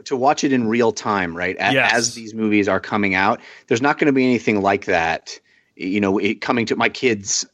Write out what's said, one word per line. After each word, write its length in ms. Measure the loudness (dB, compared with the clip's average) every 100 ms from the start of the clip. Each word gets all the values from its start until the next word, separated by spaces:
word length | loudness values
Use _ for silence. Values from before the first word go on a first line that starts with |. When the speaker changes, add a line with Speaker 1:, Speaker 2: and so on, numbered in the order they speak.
Speaker 1:
to 120 | -6 0
watch 280 | 2 2
it 80 | 2
in 160 | 2 2
real 240 | 2 2
time, 440 | 0 -2 -2 -2 -4
right? 200 | -6 -2
A-, 140 | 0
Speaker 2:
Yes. 200 | 2 2
Speaker 1:
as 220 | 2 0
these 200 | -6 -12
movies 340 | -4 0 2 2
are 100 | 0
coming 380 | -2 -2 0 2
out, 240 | 0 0 -6 -12 -4
there's 160 | 0
not 160 | 0 2
gonna 140 | 2
be 120 | 2
anything 380 | 2 2 0 0
like 220 | 2 0
that. 520 | 0 0 0 -4 -8 -20 _ _ _
You 260 | -10 -4 0
know, 180 | 2 2
it 220 | 0 -2
coming 260 | -2 -2 -2
to 100 | 0
my 120 | -2
kids, 560 | 0 -2 -2 -2 -6 -6